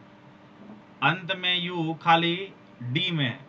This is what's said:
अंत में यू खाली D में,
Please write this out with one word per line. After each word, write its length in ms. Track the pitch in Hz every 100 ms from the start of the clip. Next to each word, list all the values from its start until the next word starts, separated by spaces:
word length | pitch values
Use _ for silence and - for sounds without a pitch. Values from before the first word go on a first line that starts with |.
| - - - - - - - - - -
अंत 300 | 139 185 170 185
में 180 | 180 180
यू 380 | 175 180 160 156
खाली 320 | 175 170 170 175 196 - - -
D 260 | 123 147 185
में, 280 | 165 127 98